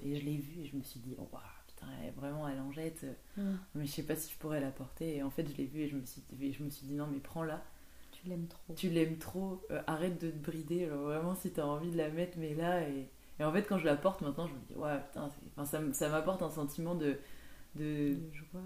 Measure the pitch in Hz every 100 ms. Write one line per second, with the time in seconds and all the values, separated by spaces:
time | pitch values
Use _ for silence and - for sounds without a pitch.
0 | 139 143 147 147 143 170 143 139 123 123
1 | 127 127 - - - - - - - 135
2 | 151 - 139 151 147 135 135 147 160 160
3 | 139 - - 202 196 185 - 151 143 160
4 | 151 156 - - 156 151 135 135 131 -
5 | 165 143 139 151 151 143 135 156 143 139
6 | 127 - - 123 139 135 147 143 135 147
7 | 147 139 - 165 160 160 - - - -
8 | - - 180 175 170 - - - 185 165
9 | 160 160 - 180 190 185 - 151 - 160
10 | 180 165 165 156 147 160 156 175 170 143
11 | 147 156 170 190 180 170 147 147 175 170
12 | 156 160 175 170 160 151 170 180 151 139
13 | 131 - - - 151 180 202 190 160 143
14 | 190 185 143 139 165 135 - - 151 139
15 | - 143 147 - 151 - 147 156 151 -
16 | 151 156 156 143 160 156 143 - 170 175
17 | 147 135 - - - - - 147 151 147
18 | 143 156 160 151 156 180